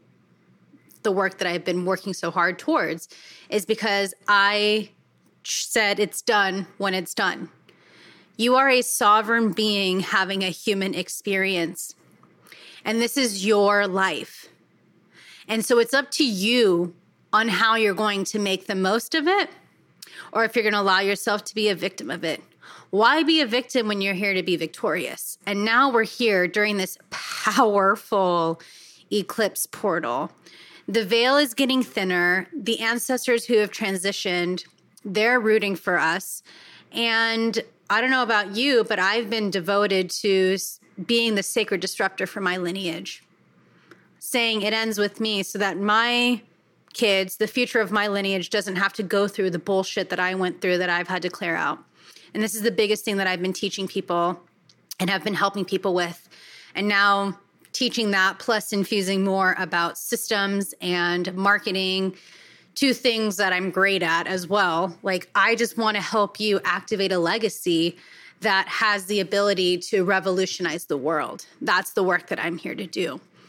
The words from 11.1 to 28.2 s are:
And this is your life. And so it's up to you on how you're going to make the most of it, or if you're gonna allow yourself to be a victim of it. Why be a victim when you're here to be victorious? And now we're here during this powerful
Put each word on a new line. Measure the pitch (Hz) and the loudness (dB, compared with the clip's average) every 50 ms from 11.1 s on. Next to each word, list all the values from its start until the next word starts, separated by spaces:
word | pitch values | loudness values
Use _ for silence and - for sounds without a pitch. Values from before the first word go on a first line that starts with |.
| - - - 202 196 190 190 196 190 175 170 180 - - - - - _ _ _ _ _ _ _ _ _ _ - - - - - - - - | -10 -8 -4 -2 -2 0 0 0 0 -2 -2 -4 -6 -10 -12 -14 -16 _ _ _ _ _ _ _ _ _ _ -20 -20 -20 -20 -20 -20 -10 -6
And | 208 220 226 | -4 -2 0
this | 240 233 - | 0 0 0
is | 277 262 226 196 196 185 | 0 0 0 -2 -2 0
your | 214 208 208 202 202 202 202 202 | 2 4 6 6 6 4 4 2
life. | 190 180 196 190 185 156 131 - - - - - - _ _ _ _ _ _ _ _ _ _ _ _ _ - - - - - - - | 2 0 0 0 0 0 -4 -8 -12 -16 -20 -20 -20 _ _ _ _ _ _ _ _ _ _ _ _ _ -20 -20 -20 -20 -16 -8 -4
And | 220 220 202 | -4 -2 0
so | - 247 233 | 4 4 4
it's | 233 233 269 | 4 4 2
up | 277 269 - | 0 0 0
to | - - 302 | 0 0 0
you | 247 202 180 196 226 247 247 226 190 175 170 180 170 - _ _ _ _ _ _ _ | 0 0 0 0 2 4 4 4 4 4 2 0 -2 -6 _ _ _ _ _ _ _
on | - 214 226 226 | 0 2 2 2
how | 185 175 226 220 226 | 2 2 2 2 4
you're | 226 220 202 180 | 4 2 2 2
going | 226 214 208 202 196 190 | 0 0 0 0 -2 -4
to | - - 214 | -4 -4 -2
make | 202 196 190 185 - | -2 -2 -2 -2 -4
the | - 196 | -4 -2
most | 190 190 190 208 240 - - - | 0 2 2 2 0 0 -2 -2
of | 320 285 | 0 2
it, | 349 392 403 349 - - - - _ _ _ _ _ _ _ - - - - - - | 2 2 2 0 -2 -6 -14 -20 _ _ _ _ _ _ _ -20 -20 -20 -20 -14 -4
or | - 214 226 | 0 0 0
if | 214 - | 2 0
you're | 240 208 | 0 2
gonna | 214 208 208 | 2 2 2
allow | 196 196 185 190 | 4 4 4 4
yourself | 196 196 202 - - 226 208 208 - | 4 2 0 0 0 0 -2 -2 -2
to | - - | -6 -4
be | 220 208 208 | 0 0 0
a | 190 | 0
victim | 170 180 196 - - 165 120 | 0 -4 -6 -6 -8 -8 -8
of | 160 175 175 | -6 -6 -4
it. | 160 143 - - _ _ _ - - - - - _ | -4 -6 -6 -10 _ _ _ -20 -20 -20 -20 -10 _
Why | - 202 220 240 285 320 | 0 4 4 4 4 4
be | 311 311 320 311 | 2 2 2 2
a | 277 | 2
victim | 214 233 254 233 - - 247 226 214 | 0 0 -2 -2 -2 -2 -2 0 0
when | 208 196 | -2 -2
you're | 196 196 190 | -2 -2 -2
here | 180 208 202 190 | -2 -2 -2 -2
to | 185 | -2
be | - 185 175 | 0 0 -2
victorious? | 156 165 160 - - - 185 151 180 - - - - - - - - _ | -2 -2 -6 -6 -4 -2 -2 -2 -2 -4 -6 -8 -10 -12 -14 -14 -10 _
And | 202 202 202 208 | -4 -2 0 0
now | 220 226 254 277 269 | 2 4 4 4 4
we're | 233 226 220 | 4 2 2
here | - - - 240 220 196 180 180 | 0 -2 0 2 2 4 2 2
during | 175 - 214 208 214 208 | 0 0 0 0 0 0
this | 196 185 - - - _ _ | -2 -4 -4 -8 -12 _ _
powerful | - - - - - - - 214 196 269 247 214 202 202 190 196 208 202 - - 220 196 | -12 -12 -10 -10 -8 -4 -2 0 2 4 4 4 4 4 4 4 2 2 -2 0 2 2